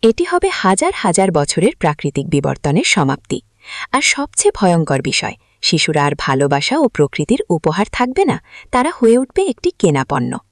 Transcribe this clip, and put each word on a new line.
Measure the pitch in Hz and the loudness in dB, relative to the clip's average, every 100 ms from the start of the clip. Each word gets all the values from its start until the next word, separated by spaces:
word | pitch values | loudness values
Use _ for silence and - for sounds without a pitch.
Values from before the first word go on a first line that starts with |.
এটি | 226 - | 2 2
হবে | 349 359 381 | 0 0 -2
হাজার | - 190 190 349 - | 0 0 0 0 -2
হাজার | 202 170 190 | -2 2 2
বছরের | 160 143 - 196 349 | 2 0 0 0 2
প্রাকৃতিক | 165 147 147 139 143 | -2 -2 -4 -4 -2
বিবর্তনের | 143 143 139 143 147 | -2 -2 -4 0 0
সমাপ্তি। | 175 - 139 - _ - _ _ - - - | 0 0 0 -2 _ -10 _ _ -18 -16 -4
আর | 285 | -2
সবচেয়ে | - - 294 - 403 - | 0 -2 -4 0 0 2
ভয়ঙ্কর | 190 170 151 135 | 2 2 2 -2
বিষয়, | 151 - 104 - _ _ | -2 -4 -6 -10 _ _
শিশুরা | - 165 - 151 143 | -2 0 0 2 0
আর | 143 | 0
ভালোবাসা | - 135 139 139 - 285 | -2 0 2 0 0 0
ও | 277 | 0
প্রকৃতির | - 143 - 156 262 427 | 2 -2 0 -2 -2 0
উপহার | 165 160 165 202 | 0 0 -2 -4
থাকবে | - 247 262 381 | -2 -2 0 0
না, | - _ - - | 0 _ -20 -4
তারা | 247 277 - | 0 0 2
হয়ে | 226 233 | 4 4
উঠবে | 262 - | 2 -2
একটি | 392 240 359 - | -2 -2 -4 0
কেনা | 185 143 156 | 0 0 -2
পণ্য। | 143 123 123 _ | -4 -4 -8 _